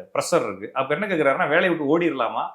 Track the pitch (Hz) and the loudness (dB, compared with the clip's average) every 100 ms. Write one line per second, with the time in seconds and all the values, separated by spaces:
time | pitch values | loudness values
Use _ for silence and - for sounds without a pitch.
0 | 92 - - 165 117 95 110 131 135 151 | -6 -4 0 0 0 -6 -6 -4 -2 -2
1 | 208 170 139 143 165 160 190 156 139 170 | -2 0 2 2 2 2 2 2 2 2
2 | 170 135 110 113 - | 2 0 -2 -2 -6